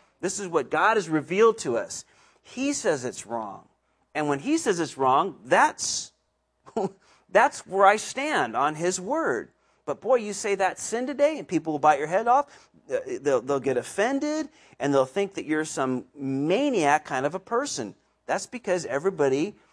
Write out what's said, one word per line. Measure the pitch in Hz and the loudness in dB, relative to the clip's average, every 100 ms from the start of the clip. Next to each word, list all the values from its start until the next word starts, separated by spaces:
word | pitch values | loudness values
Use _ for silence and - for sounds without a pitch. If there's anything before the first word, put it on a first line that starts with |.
| _ _ | _ _
This | 175 196 | -6 -6
is | 190 | -4
what | 160 123 | -2 -2
God | 151 196 226 | 0 2 2
has | 165 | 0
revealed | 156 135 185 226 220 | -2 0 4 4 4
to | 151 117 | -2 -4
us. | 95 - - _ _ _ | -4 -10 -18 _ _ _
He | - - 277 | -16 -6 -4
says | 277 214 147 | -2 -2 -2
it's | 120 92 98 | -4 -10 -8
wrong. | 117 104 98 - _ _ _ _ | -8 -8 -12 -18 _ _ _ _
And | 151 147 | -4 -2
when | 139 | -2
he | 190 320 | 0 0
says | 254 175 | 0 -2
it's | 147 135 | -2 0
wrong, | 131 135 180 127 | 4 4 2 -4
that's, | 117 185 294 - - - - _ _ _ _ _ - | 2 4 4 0 -6 -6 -8 _ _ _ _ _ -10
<laughs> | - 190 - _ _ _ | -4 -4 -6 _ _ _
that's | 190 269 - - | 2 2 0 -6
where | 190 | 4
I | 196 208 | 6 6
stand | - - 294 247 120 113 | 0 -6 -2 0 0 0
on | 147 156 | 0 0
his | 175 185 | -2 -2
word. | 185 311 277 120 71 _ _ _ | -4 -2 0 -2 -4 _ _ _
But | - 139 | -10 -6
boy, | 202 | 2
you | 254 208 | 2 2
say | 196 214 | -6 -4
that's | 196 185 147 | 0 0 -2
sin | - 226 254 | -6 -4 -4
today, | 277 294 302 | 0 0 0
and | 156 | -4
people | 160 160 | -2 -2
will | 151 | 2
bite | 151 147 | 4 4
your | 151 | 2
head | 185 233 | 0 2
off. | 262 285 - _ _ - | 2 2 -8 _ _ -6
Uh, | 127 123 113 | -4 -4 -4
they'll, | 139 131 | 2 2
they'll | 127 139 | 2 0
get | 135 123 | 0 -2
offended, | - - 226 277 - 311 294 _ _ - | -2 -2 0 0 -2 -4 -6 _ _ -4
and | 139 | 2
they'll | 139 | 4
think | 131 202 196 | 4 0 -4
that | 170 | -4
you're | 139 156 156 | -4 -2 -2
some | - 131 127 - 143 | -2 -2 -2 -6 -10
maniac | 135 135 151 202 294 233 143 151 | -6 -2 0 2 2 2 4 2
kind | - 135 139 | 0 -4 -2
of | |
a | 180 | -4
person." | - 240 277 - 104 - _ _ | -4 -4 -2 -6 -8 -12 _ _
That's | - 165 - | -6 -6 -6
because | 247 - 180 - | -8 -2 -2 -2
everybody, | 139 180 170 139 135 190 - _ | -2 0 2 2 2 0 -6 _